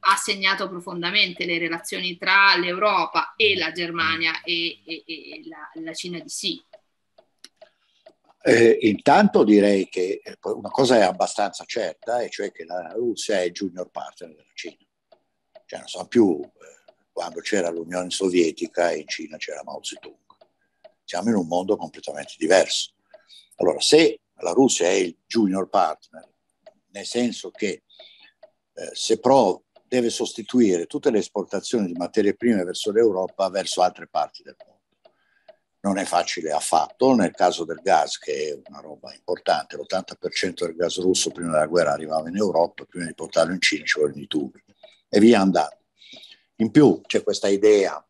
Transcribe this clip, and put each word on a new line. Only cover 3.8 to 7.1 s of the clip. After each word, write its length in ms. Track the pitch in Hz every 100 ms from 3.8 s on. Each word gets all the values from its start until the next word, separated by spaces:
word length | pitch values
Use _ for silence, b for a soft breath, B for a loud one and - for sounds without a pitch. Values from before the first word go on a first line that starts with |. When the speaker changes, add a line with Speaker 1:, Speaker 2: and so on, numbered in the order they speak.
| 170 170 160 165 165 160
Speaker 1:
e, 380 | 170 170 170 -
e, 200 | - 160 -
e 360 | 156 139 156 160
la, 340 | 156 151 165
la 120 | 160
Cina 240 | 165 180 170
di 100 | -
sì. 340 | - 190 - _ - _ _ _